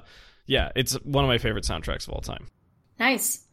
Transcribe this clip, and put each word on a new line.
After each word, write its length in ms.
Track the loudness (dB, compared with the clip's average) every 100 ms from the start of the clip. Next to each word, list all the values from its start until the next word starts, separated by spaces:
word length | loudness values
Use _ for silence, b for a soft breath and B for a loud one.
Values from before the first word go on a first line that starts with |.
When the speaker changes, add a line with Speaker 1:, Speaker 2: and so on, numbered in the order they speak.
| -4 b b b 0
Speaker 1:
yeah, 240 | 0 2 0
it's 180 | 0 -2
one 200 | 0 2
of 40 | 4
my 100 | 4
favorite 260 | 2 -2
soundtracks 440 | -2 -4 -4 -6 -6
of 60 |
all 80 | -8
time. 260 | -8 -10 -12 _ _ _ _ 0
Speaker 2:
Nice. 440 | 2 2 0 -4 _